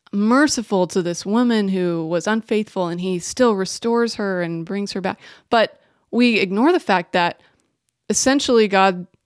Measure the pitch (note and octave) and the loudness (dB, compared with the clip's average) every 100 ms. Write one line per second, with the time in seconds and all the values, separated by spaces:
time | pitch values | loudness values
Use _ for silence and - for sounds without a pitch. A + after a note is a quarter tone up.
0 | _ G3+ G#3 B3+ D4+ - G#3+ G3 F3+ F#3+ | _ -2 2 4 2 0 -2 0 0 0
1 | E3+ E3+ - A3 B3 A3+ G3 F#3+ F3+ E3+ | -2 -4 -2 0 2 2 0 0 -2 -2
2 | D#3+ E3+ F#3 A3 - G#3+ G#3+ F#3+ F3 F3 | -2 -2 -2 -4 -2 -4 -2 -4 -6 -4
3 | F#3 F3+ - - B3 G3+ F#3 - A#3 A#3 | -4 -4 -6 0 2 2 -4 -6 -4 -2
4 | A#3 - G3+ F#3 E3+ E3 E3 G3 G3+ G3 | -2 -4 -4 -4 -4 -6 -8 -8 -6 -6
5 | F#3 - - - _ A#3 G#3 - _ _ | -8 -8 -14 -20 _ 0 0 -2 _ _
6 | _ A3+ B3 G#3 F#3+ G3 C#4 F4+ - F#3 | _ 2 4 4 0 2 2 2 2 -2
7 | F3 F#3 F3 - _ _ _ _ _ _ | 0 -2 -2 -4 _ _ _ _ _ _
8 | - G#3+ B3+ C#4 C#4 A#3 G#3+ G3 F#3+ F3+ | -6 0 2 2 2 2 4 4 2 2
9 | F3 _ | -8 _